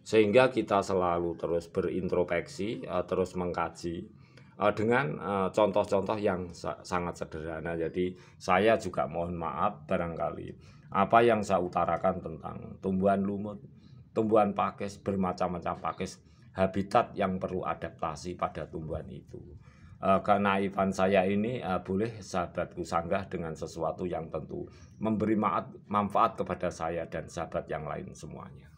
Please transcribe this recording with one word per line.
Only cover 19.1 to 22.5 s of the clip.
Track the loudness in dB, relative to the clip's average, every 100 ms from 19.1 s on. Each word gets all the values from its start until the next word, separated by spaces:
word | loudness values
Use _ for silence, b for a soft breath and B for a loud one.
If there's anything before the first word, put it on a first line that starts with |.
itu. | -14 -16 -18 -16 -20 B B B B
Eh, | 2 2
kenaifan | 4 4 4 2 0 0 0
saya | 2 4 4 4
ini, | 2 0 -4
eh, | -2 -4
boleh | 0 -2 -2 -4
sahabatku | -6 -4 -4